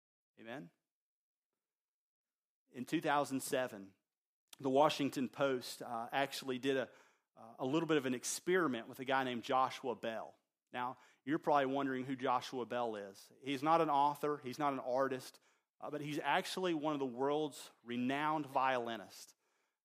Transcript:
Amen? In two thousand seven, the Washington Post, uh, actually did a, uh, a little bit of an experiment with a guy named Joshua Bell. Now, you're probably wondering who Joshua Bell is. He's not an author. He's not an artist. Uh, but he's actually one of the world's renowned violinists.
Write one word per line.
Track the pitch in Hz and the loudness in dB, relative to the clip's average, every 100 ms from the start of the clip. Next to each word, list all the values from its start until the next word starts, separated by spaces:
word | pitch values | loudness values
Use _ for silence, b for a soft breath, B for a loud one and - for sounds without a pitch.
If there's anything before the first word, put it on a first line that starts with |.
| _ _ _ - | _ _ _ -18
Amen? | 113 135 170 _ _ _ _ _ _ _ _ _ _ _ _ _ _ _ _ _ _ _ _ | -12 -12 -12 _ _ _ _ _ _ _ _ _ _ _ _ _ _ _ _ _ _ _ _
In | 127 | -10
two | 123 160 | -2 0
thousand | 160 147 139 135 | 2 2 2 -2
seven, | - 135 127 107 98 - _ _ _ _ _ - | 0 0 0 -6 -14 -20 _ _ _ _ _ -6
the | 135 | 2
Washington | 131 151 147 135 147 120 | 6 6 6 0 0 -4
Post, | - 139 131 - - | 0 0 0 -4 -10
uh, | 120 117 117 | -6 -6 -2
actually | 139 139 - 135 127 | 0 0 -2 -4 -2
did | 139 135 | 0 0
a, | 113 b b b b - | 0 b b b b -20
uh, | 113 120 | -20 -6
a | 131 | 0
little | 156 160 | 0 2
bit | 151 | 2
of | 131 | 2
an | |
experiment | 123 - - - 185 156 117 110 | -2 -4 -4 2 4 4 0 -6
with | 127 | -8
a | 131 | 0
guy | 135 | 0
named | 131 120 | 0 -2
Joshua | 110 131 127 - 131 110 | 2 4 4 0 -4 -4
Bell. | 117 110 87 - _ _ _ | -4 -6 -10 -16 _ _ _
Now, | 123 123 131 b b | -6 -6 -8 b b
you're | - 160 | -4 -2
probably | 170 147 135 | 4 4 4
wondering | 135 139 131 | 0 0 -2
who | 131 131 | -4 -2
Joshua | 131 123 - 127 113 | 0 0 0 -6 -4
Bell | 120 120 107 | -2 -2 -4
is. | 101 95 - - | -8 -14 -20 -12
He's | 131 139 | -6 0
not | 151 165 | 4 6
an | 156 | 6
author. | 143 143 143 147 143 | 4 2 2 -2 -2
He's | 123 123 | -6 -2
not | 147 | 0
an | 131 | 0
artist. | 123 127 135 127 - - _ _ _ _ | 0 2 2 0 -8 -18 _ _ _ _
Uh, | 107 | -10
but | 147 | -8
he's | 147 147 | -6 -4
actually | 143 160 185 - 185 | 0 0 0 -2 -2
one | 160 156 | 0 -2
of | 147 | -2
the | 135 | -2
world's | 120 139 147 151 - - - 117 | 0 0 0 -2 -6 -16 -16 -8
renowned | 120 123 139 151 156 127 | -2 0 0 0 0 0
violinists. | 135 131 127 117 110 92 - - _ _ _ _ _ | 2 4 2 0 -4 -8 -16 -20 _ _ _ _ _